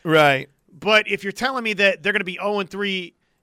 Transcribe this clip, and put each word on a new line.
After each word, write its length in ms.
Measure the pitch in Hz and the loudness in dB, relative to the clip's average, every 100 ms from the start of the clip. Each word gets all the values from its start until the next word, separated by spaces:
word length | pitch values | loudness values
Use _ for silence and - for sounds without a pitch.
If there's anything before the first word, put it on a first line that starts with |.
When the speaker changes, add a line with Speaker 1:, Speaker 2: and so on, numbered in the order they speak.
Speaker 1:
Right. 460 | 160 156 147 135 - _ _ | 2 4 6 2 -4 _ _
Speaker 2:
But 360 | 160 190 214 202 | -8 2 2 2
if 140 | 202 | -4
you're 80 | 196 | -6
telling 320 | - 254 262 | -6 -4 -4
me 100 | 226 | -4
that 280 | 196 196 160 | 2 2 2
they're 120 | 185 | -2
gonna 100 | 208 | -4
be 160 | 190 175 | -4 -6
oh 200 | 202 208 | -4 -4
and 80 | 185 | -6
three 460 | 196 202 190 175 _ _ _ | -6 -4 -4 -8 _ _ _